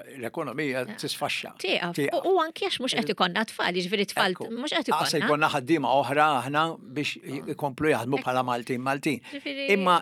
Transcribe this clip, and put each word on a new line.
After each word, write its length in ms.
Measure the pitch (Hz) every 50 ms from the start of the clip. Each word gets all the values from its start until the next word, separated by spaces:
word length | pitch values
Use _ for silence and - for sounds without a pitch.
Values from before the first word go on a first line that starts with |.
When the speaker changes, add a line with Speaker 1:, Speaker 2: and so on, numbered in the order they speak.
| - 123
Speaker 1:
l-ekonomija 800 | 123 139 117 117 - 170 156 135 113 143 156 143 127 127 127
Speaker 2:
Eh, 80 | 117 -
Speaker 1:
tisfaxxa. 560 | - - 139 - - 156 131 - - - - - -
Speaker 2:
Tieqaf. 340 | - 370 320 202 - 175 175 -
Speaker 1:
Tieqaf. 260 | 139 - - 320 -
Speaker 2:
U, 80 | 339 381
u 80 | 359
anke 240 | 311 320 - - 392
għax 160 | 370 - -
mhux 140 | 240 262 -
qed 160 | - 220 - 202
ikonna 320 | - 190 180 175 208 226
tfal, 320 | - - - - 180 175
jiġifieri 300 | 180 175 180 208 202 202 202
tfal 240 | - - 220 190 185
Speaker 1:
Ekku. 160 | - 220 -
Speaker 2:
mhux 240 | 226 233 262 302 -
qed 160 | - 277 -
Speaker 1:
Ah, 140 | 151 156 165
se 140 | 139 160 156
Speaker 2:
ikonna. 80 | 175 240
Speaker 1:
jkollna 220 | 151 143 156 147
ħaddiema 400 | - 147 127 127 165 160 135 117 127
oħra 360 | 139 135 117 139 147 151 156 147 127
aħna 220 | 117 135 143 151 160 165 165 -
biex 380 | - - 131 143 143 - - -
j-, 220 | - - 131 143 -
Speaker 2:
Ah. 80 | - 147
Speaker 1:
ikomplu 400 | - 151 143 127 127 143 156 143
jaħdmu 240 | 113 117 123 143
Speaker 2:
Ekku. 80 | 131 131
Speaker 1:
bħala 180 | 131 127 127 127
Maltin, 380 | 127 123 120 117 - 131 120
Maltin. 400 | 127 135 139 147 - 160 139 117
Speaker 2:
Ġifieri 480 | - - - 277 - 294 277 269 277 269
Speaker 1:
Imma, 320 | 202 196 190 180 175 165